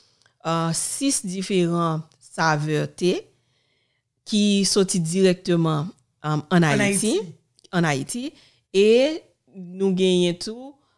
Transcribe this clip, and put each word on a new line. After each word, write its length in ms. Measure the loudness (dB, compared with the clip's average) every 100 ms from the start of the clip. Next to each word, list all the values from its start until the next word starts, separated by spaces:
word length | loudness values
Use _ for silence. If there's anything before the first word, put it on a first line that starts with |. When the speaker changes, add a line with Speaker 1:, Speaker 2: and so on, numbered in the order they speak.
| _ _ _ _
Speaker 1:
euh, 300 | -4 -2 -2
six 460 | -2 -4 -4 -2 -2 -4
diferan 720 | -8 -2 0 0 0 -2 -2 -8 _
saveur 680 | -14 -2 0 2 0 -2 -4
te, 220 | -2 0 0 -4 _ _ _ _ _ _ _ _ _ -4
ki 400 | 0 2 2 2
soti 320 | 2 0 0
direktman, 960 | -2 2 2 2 0 0 2 0 -4 -10 _ _ -4
um, 160 | -4 0
an 80 | 2
Speaker 2:
En 80 | 4
Speaker 1:
Haiti. 480 | 2 0 0 0
Speaker 2:
Haiti. 240 | -2 -4 -14 _ _ -6
Speaker 1:
En 160 | -2 0
Haiti. 400 | -2 -4 -8 -10 -14 _ _ _
E 480 | 2 6 6 4 -2 -12 _ _
nou 400 | -20 -14 -4 -2
genyen 480 | 0 2 2 0 -2
tou, 320 | -8 -12 -16 -20 _